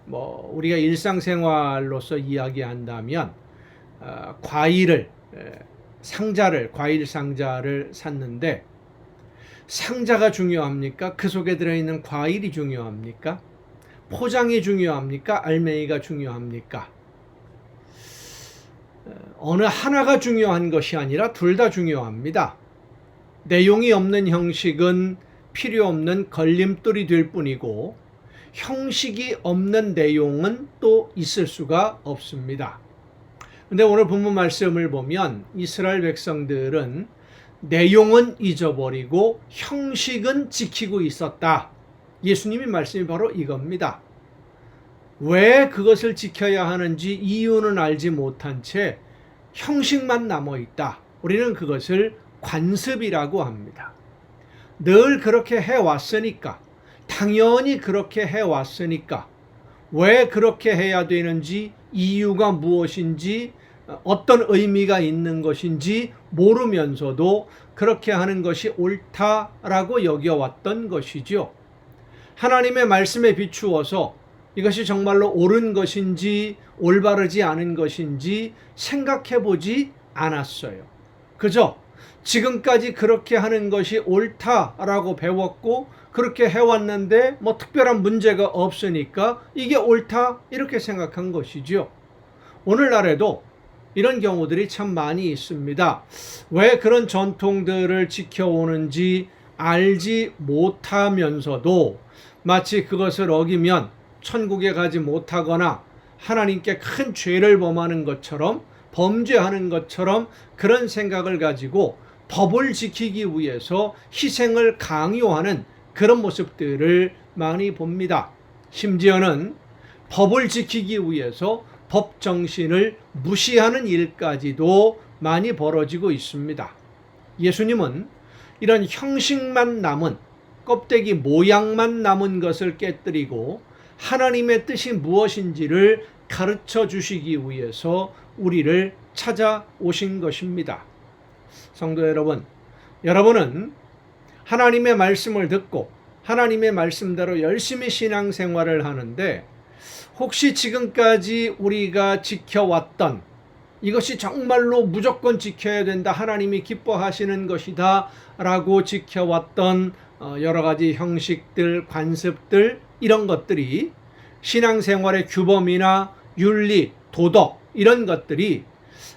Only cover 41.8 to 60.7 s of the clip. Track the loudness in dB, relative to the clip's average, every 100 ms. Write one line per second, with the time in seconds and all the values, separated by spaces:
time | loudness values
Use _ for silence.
41.8 | -20 -20 -20 -6 0 0 0 -6 -2 -2
42.8 | -2 -4 -4 -2 -2 -2 -6 -6 -8 -6
43.8 | -6 -6 -18 -20 -20 -20 -20 _ -20 -20
44.8 | -20 -20 -20 -8 2 6 8 8 6 2
45.8 | 4 4 4 -4 -8 -4 0 0 0 -2
46.8 | -2 -4 -6 -6 -4 -2 2 2 2 0
47.8 | 0 0 -2 -2 -4 -8 -10 -10 -8 -4
48.8 | -4 -6 -16 -20 -20 _ -20 -12 -4 -2
49.8 | 0 0 0 -2 -2 -4 -6 -8 -10 -8
50.8 | -8 -8 _ _ -2 0 0 -2 -4 -4
51.8 | -2 0 0 -4 -20 -16 -8 -2 0 -2
52.8 | -4 -4 -4 -4 -2 -4 -4 -8 -16 -18
53.8 | -20 -20 -20 -20 _ -20 -20 -20 -20 -4
54.8 | 6 8 8 4 2 0 2 -2 0 2
55.8 | 2 0 -2 -4 -4 -8 -14 -16 -20 _
56.8 | -20 -20 -10 -4 0 4 6 4 2 -2
57.8 | -2 -4 -2 -4 -2 -2 0 -2 -4 -8
58.8 | -6 -6 -6 -10 -10 _ -20 -20 -20 -20
59.8 | -6 2 6 6 6 4 2 2 0